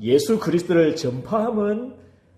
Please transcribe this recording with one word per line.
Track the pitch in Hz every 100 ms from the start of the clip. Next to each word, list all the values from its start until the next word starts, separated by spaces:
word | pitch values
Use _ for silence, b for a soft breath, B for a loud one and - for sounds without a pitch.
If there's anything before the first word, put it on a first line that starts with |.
예수 | 107 135 - 220
그리스도를 | 165 170 175 170 156 147
전파함은, | 131 127 - 202 165 214 208 214 254 - b b b